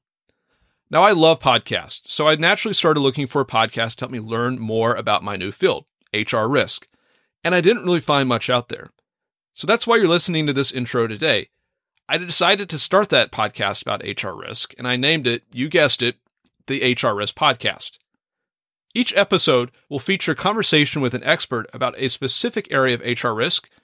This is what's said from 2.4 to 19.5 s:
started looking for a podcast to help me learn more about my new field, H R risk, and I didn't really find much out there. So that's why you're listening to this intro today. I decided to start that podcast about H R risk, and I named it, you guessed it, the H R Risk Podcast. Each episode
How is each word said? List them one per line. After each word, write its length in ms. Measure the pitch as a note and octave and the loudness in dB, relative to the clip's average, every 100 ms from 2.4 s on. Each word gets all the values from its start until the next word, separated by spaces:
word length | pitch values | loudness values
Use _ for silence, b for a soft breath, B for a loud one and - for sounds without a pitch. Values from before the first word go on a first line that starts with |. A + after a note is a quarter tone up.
| E3 D3+ A3 | 2 0 0
started 280 | F#3 E3+ D3+ | 0 2 2
looking 260 | C3+ D3 C3+ | 2 0 -4
for 140 | C#3+ | -2
a 40 | |
podcast 520 | C3 A2+ A2+ A#2 A2+ - | 0 0 0 -2 -6 -6
to 60 | |
help 100 | - | -10
me 80 | B2 | -10
learn 400 | A2 A2+ A#2+ B2+ | -6 -4 -2 -4
more 340 | A2 A2+ A2+ | -4 0 0
about 300 | A2+ A2 G#2 | 0 0 -2
my 100 | G2+ | -2
new 160 | G2 F#2+ | -6 -8
field, 360 | - F#3 D#2 _ _ _ | 0 0 0 _ _ _
H 200 | G#2+ - | -6 -2
R 160 | A#2 A2 | -2 2
risk, 380 | C#3 G2 - _ _ _ _ _ _ | 0 0 -6 _ _ _ _ _ _
and 100 | E3 | 0
I 80 | F3+ | 2
didn't 240 | E3+ A#3 | 4 2
really 140 | F3+ F3 | 0 0
find 300 | - C#3+ C3 | 2 0 2
much 200 | A2+ - | 0 0
out 200 | B2 - | -2 -2
there. 220 | A2+ - _ _ _ _ _ _ | -12 -14 _ _ _ _ _ _
So 120 | - - | -10 -2
that's 220 | A3+ A3+ | 0 2
why 80 | A#3 | 4
you're 100 | F3 | 4
listening 400 | E3+ - D#3+ D3+ | 2 2 0 0
to 60 | |
this 180 | C3+ C3+ | 0 0
intro 380 | C3 A#2+ B2 A2+ | -2 -4 -2 -2
today. 400 | G#2 D#3 G#2+ - _ _ _ _ _ - | -2 0 0 -2 _ _ _ _ _ -6
I 80 | E3 | -4
decided 540 | F3 - F3 G3+ F#3+ | -2 0 2 2 -2
to 80 | D3+ | -4
start 300 | - F#3+ G3+ | 2 2 4
that 240 | C#3 G#2+ | 2 2
podcast 500 | - G#2+ - G2+ G2+ | -2 -4 -2 -4 -4
about 220 | - G2+ | -6 -6
H 200 | - G2+ | -6 -8
R 120 | G2 C2 | -8 -10
risk, 360 | G1+ - - - | -8 -8 -8 -8
and 80 | B2 | -4
I 80 | |
named 320 | B2 C#3 D#3+ A#2+ | 0 2 2 0
it, 160 | A#2 _ | -2 _
you 160 | A#2+ C#3+ | -6 0
guessed 320 | F3 C#3+ - | 2 4 2
it, 180 | A#2 - _ _ _ _ - | 0 -2 _ _ _ _ -8
the 140 | C3+ | -2
H 200 | B2+ B2 | 0 2
R 140 | B2 G#2 | 0 0
Risk 180 | G#2 | -4
Podcast. 640 | - D3+ B2 G#2+ - - _ _ _ _ _ _ _ _ _ _ | 0 0 2 -2 -4 -12 _ _ _ _ _ _ _ _ _ _
Each 200 | A3+ B3 | -2 0
episode 560 | F3+ G3 F#3 - | 2 2 2 4